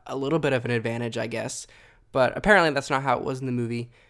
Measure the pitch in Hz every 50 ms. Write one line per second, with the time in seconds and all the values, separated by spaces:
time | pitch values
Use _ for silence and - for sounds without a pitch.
0 | _ - 131 135 135 135 160 165 151 143 135 123 120 123 120 117 110 117 113 117
1 | 120 117 110 117 113 113 117 110 110 - - - - - - - - - _ _
2 | _ _ - 135 127 - - - - 196 214 190 170 156 139 139 135 - 151 135
3 | 139 139 123 - - - 135 131 135 131 123 120 120 113 120 117 117 120 - _
4 | _ _